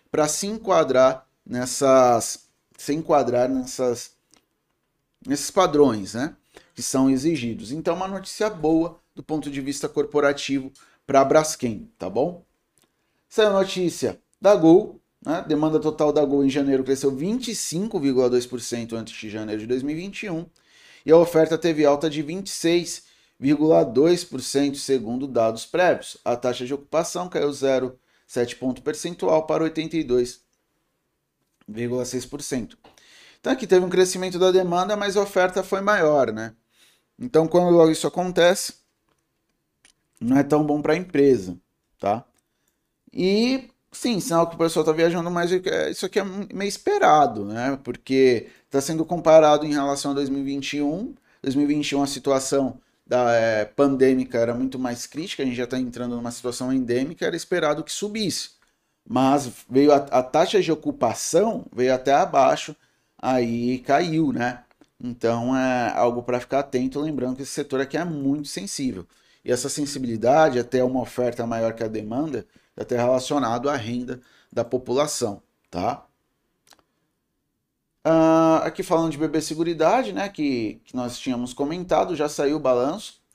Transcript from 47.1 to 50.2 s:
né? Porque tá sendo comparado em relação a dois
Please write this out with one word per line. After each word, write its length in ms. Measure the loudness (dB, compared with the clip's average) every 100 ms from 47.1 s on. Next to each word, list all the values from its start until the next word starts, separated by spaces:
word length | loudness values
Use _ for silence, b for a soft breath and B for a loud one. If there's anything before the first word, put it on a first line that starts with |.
| 6 4 0
né? 340 | -8 -6 -4 -6
Porque 640 | -8 -12 -2 4 6 4 B B _
tá 100 | -4
sendo 240 | -2 -4
comparado 600 | -4 0 6 8 8 6
em 80 | 2
relação 380 | -2 -2 -2 -4
a 40 |
dois 140 | -4